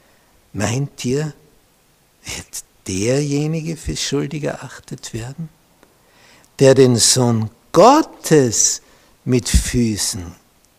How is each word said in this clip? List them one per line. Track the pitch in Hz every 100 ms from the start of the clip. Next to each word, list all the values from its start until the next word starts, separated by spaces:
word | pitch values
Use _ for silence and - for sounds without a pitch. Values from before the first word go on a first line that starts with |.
| _ _ _ _ _
meint | 98 104 123 139 -
ihr, | 123 139 151 - _ _ _ _ _ _ _ _
wird | - - - - - _ -
derjenige | 92 110 139 147 143 151 160 156 151
für | - 143
schuldig | - 143 147 151
erachtet | 139 - 135 - - - -
werden, | 113 120 139 160 _ _ _ _ _ _ _ - _ _ -
der | 135
den | 131 127 117
Sohn | - 131 120 113 110 - _
Gottes | 165 220 302 - - - 156 123 - - - _ _ _ _
mit | 131 123 -
Füßen | - - 127 113 101 - 101 85 - _ _ _